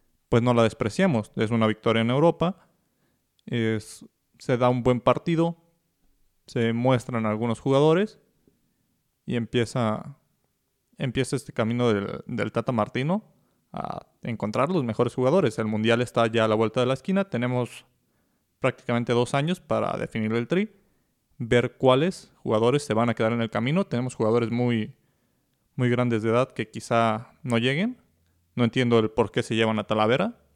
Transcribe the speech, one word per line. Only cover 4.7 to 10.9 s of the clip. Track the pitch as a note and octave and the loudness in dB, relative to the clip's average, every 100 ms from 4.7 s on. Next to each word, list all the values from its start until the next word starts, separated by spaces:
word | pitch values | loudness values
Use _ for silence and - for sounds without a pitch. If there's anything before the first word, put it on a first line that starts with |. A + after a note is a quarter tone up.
| B2+ | 2
buen | B2 B2 | 2 2
partido, | C3 A#2+ F3 D#3+ E3+ E3 _ _ _ _ _ _ _ _ - | 2 0 0 0 0 -4 _ _ _ _ _ _ _ _ -8
se | B2+ A#2 | -2 0
muestran | A#2 B2+ B2 - A#2+ A2 | 0 2 2 0 -4 -2
algunos | G#2+ A#2+ A2 | -2 -2 -2
jugadores | C3+ C3+ D3+ E3+ G#3+ - _ _ _ _ _ _ _ _ _ _ - | 0 4 4 2 0 -6 _ _ _ _ _ _ _ _ _ _ -6
y | A#2+ | -6
empieza, | A2 B2 A2+ C3 A2 G#2+ - - _ _ _ _ _ _ _ | -2 -2 -2 -2 -2 -2 -8 -20 _ _ _ _ _ _ _